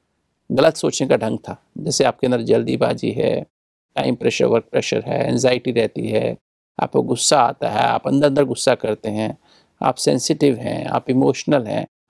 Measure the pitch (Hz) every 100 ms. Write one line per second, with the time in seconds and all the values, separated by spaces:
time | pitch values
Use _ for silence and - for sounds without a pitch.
0 | _ _ _ _ - 123 160 156 151 -
1 | 135 135 110 117 - 92 _ - 156 -
2 | 131 - 127 123 117 117 117 127 123 -
3 | 113 - - - - _ _ _ _ 135
4 | 135 120 127 - 123 113 - 131 - 131
5 | - 131 127 123 127 127 131 117 110 -
6 | 110 110 120 120 _ _ _ - - 131
7 | 127 123 - 147 123 - 113 107 120 117
8 | 143 139 147 139 135 123 - 120 117 110
9 | 110 107 110 139 _ _ _ _ 127 -
10 | - 139 - 156 143 120 120 - - 120
11 | - 131 139 131 - 147 107 107 - _
12 | _